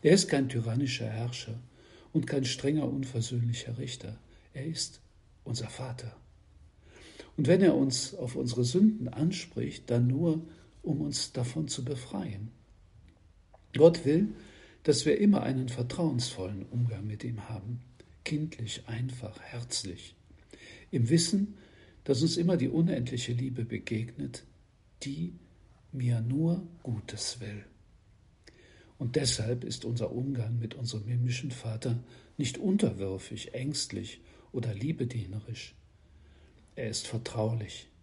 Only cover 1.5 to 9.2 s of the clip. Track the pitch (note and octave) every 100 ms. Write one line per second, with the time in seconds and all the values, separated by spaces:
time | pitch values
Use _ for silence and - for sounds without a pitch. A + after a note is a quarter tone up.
1.5 | A2+ - - - - - D#3+ - C#3+ B2
2.5 | - C#3 D#3 C3 C3+ C3 A#2+ A2+ B2 A#2+
3.5 | A#2 - A#2 C#3+ - - A2 - - -
4.5 | - D3 D#3+ - - - - _ - -
5.5 | A2+ A#2 - B2+ A#2+ A#2 - - - -
6.5 | - - - - - - - - - C3+
7.5 | F3+ F#3 C#3 C3+ B2 - - B2 C#3 B2+
8.5 | A#2+ B2 F3+ G#3+ - B2 -